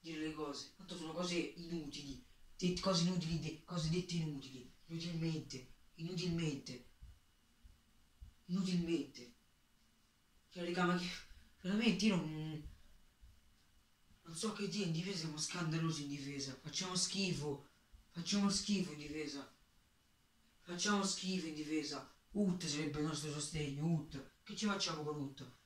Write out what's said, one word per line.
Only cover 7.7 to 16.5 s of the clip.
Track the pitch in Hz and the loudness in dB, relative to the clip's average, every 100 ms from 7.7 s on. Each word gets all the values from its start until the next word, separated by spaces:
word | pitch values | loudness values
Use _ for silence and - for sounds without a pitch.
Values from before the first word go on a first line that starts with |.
| - _ - - _ - - - | -20 _ -20 -20 _ -18 -18 -2
inutilmente. | 180 185 180 165 165 135 - 123 - _ _ _ _ _ _ _ _ _ _ _ | 0 4 4 4 2 0 -8 -16 -20 _ _ _ _ _ _ _ _ _ _ _
Cioè, | 175 | -4
regà, | 175 180 | 0 4
ma | 180 175 | 6 6
che, | - - - - - - | 2 -4 -10 -18 -20 -6
veramente | - 208 240 180 214 | 0 4 6 6 6
io | 185 | 6
non, | 156 156 156 156 151 - - - - _ - - - - _ - _ _ _ - | 2 -2 -4 -6 -8 -14 -20 -20 -20 _ -20 -20 -20 -20 _ -20 _ _ _ -20
non | 165 | -14
so | 160 214 | -4 -4
che | - 202 | -2 -2
dire, | 202 180 | 0 0
in | |
difesa | 160 185 175 | 0 0 -2
siamo | 156 151 | -4 -2
scandalosi | - 170 165 160 160 147 | -4 0 0 2 2 0
in | 143 | -2
difesa, | 139 139 143 135 | -4 -4 -4 -6